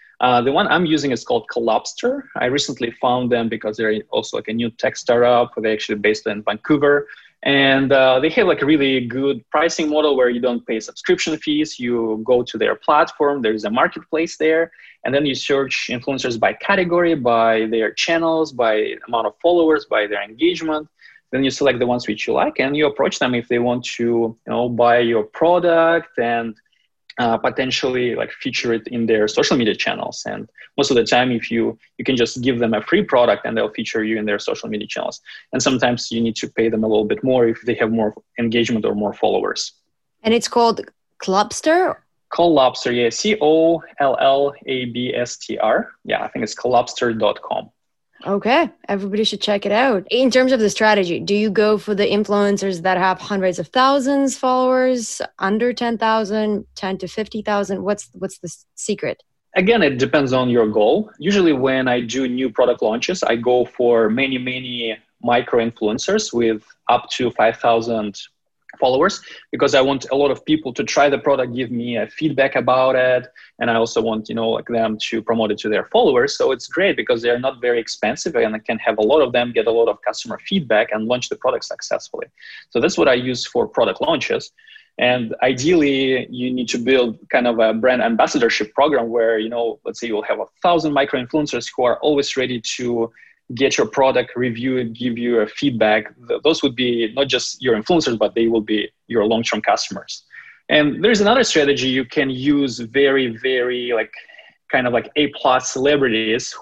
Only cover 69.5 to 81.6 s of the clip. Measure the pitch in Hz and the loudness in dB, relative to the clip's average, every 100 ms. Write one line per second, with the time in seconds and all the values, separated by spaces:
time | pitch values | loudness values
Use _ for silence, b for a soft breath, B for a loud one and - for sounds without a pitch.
69.5 | 123 139 139 131 135 - 135 143 127 - | -2 2 4 2 0 -2 0 0 0 -2
70.5 | 156 139 120 - - 143 135 147 139 127 | -2 -2 -6 -2 2 2 2 0 0 0
71.5 | 120 127 123 120 120 107 - 156 135 135 | -4 -6 -6 -6 -4 -6 -4 -4 0 0
72.5 | 135 123 127 131 131 127 127 123 B B | 0 0 2 4 2 2 2 -2 B B
73.5 | - 120 113 113 - 113 110 107 117 113 | -6 -2 0 0 0 -2 -2 -6 -4 -2
74.5 | 113 - 117 113 107 - 113 107 117 110 | -2 -4 -2 -2 -2 -6 -6 -2 0 0
75.5 | 104 110 104 87 220 240 127 123 - 131 | -2 -2 -2 0 2 4 4 2 0 0
76.5 | 131 - - 196 135 110 120 120 120 131 | -2 -4 -2 0 0 0 0 0 0 -2
77.5 | 127 123 120 113 - 104 120 - 113 113 | -4 -2 -2 -2 -4 -4 -4 -4 0 0
78.5 | 107 - 110 - 110 107 156 131 123 120 | -2 -6 -4 -2 2 4 4 4 2 -2
79.5 | 117 110 113 117 104 - 110 120 95 - | 0 0 2 2 0 -4 -6 -8 -10 -4
80.5 | 196 135 107 117 107 110 123 120 - 127 | -4 0 0 0 -2 -2 -2 -4 -4 -2
81.5 | 120 | -2